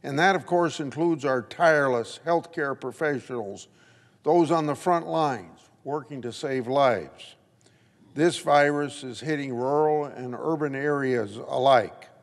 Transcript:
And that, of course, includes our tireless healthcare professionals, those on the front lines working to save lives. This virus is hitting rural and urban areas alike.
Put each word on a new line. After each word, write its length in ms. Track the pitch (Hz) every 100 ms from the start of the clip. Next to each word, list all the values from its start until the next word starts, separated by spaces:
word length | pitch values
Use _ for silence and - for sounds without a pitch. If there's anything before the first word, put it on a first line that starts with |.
And 140 | 139 139
that, 160 | 185 185
of 100 | -
course, 340 | 175 170 -
includes 460 | 143 139 170 160 139
our 160 | 127
tireless 760 | 107 - 165 151 139 120 110 - 165
healthcare 540 | 170 160 - 143 131
professionals, 880 | 131 120 156 135 - 123 101 98 - _ _ _ _ _
those 280 | 147 175 151
on 140 | 165 151
the 100 | 139
front 320 | 180 170 160
lines 520 | 165 151 120 85 - _ _
working 380 | 135 147 131 139
to 100 | 120
save 360 | 107 147 131 117
lives. 680 | 139 135 104 73 - - - _ _ _ _ _ _ _
This 260 | 139 170 -
virus 640 | - 143 143 147 143 -
is 160 | 127 110
hitting 340 | 151 143 139
rural 520 | 120 127 147 151 151 143
and 300 | 117 127 123
urban 380 | 156 160 147 135
areas 640 | 147 143 131 123 104 107
alike. 680 | 131 135 131 127 95 - - _